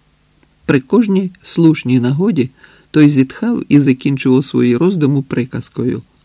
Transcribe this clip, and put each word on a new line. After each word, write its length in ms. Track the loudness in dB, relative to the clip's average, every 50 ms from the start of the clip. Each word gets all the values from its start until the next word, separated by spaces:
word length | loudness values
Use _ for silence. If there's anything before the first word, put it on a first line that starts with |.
| _ _ _ _ _ _ _ _ _ _ _ _ _
При 160 | -2 -2 -2
кожній 500 | 0 0 0 0 0 2 0 -2 -2 -4 -8 _
слушній 580 | -18 -8 -2 2 2 2 2 2 0 0 0 0
нагоді 500 | 0 0 -2 -2 -2 -2 0 -2 -2 -4 _ _ _ -20 _ _ _ _
той 180 | 2 4 4 4
зітхав 560 | 4 2 0 -2 -2 -6 -4 -4 -4 -4 -2 2
і 120 | 2 2
закінчував 640 | 4 2 0 0 -2 -4 -4 -2 0 0 0 0 0
свої 320 | -2 -2 0 0 2 2
роздуми 460 | 2 0 0 0 0 0 0 0 -2
приказкою: 800 | -4 -4 -4 -6 -6 -6 -8 -12 -12 -10 -8 -6 -6 -6 -6 -8 -12 _ _ _ _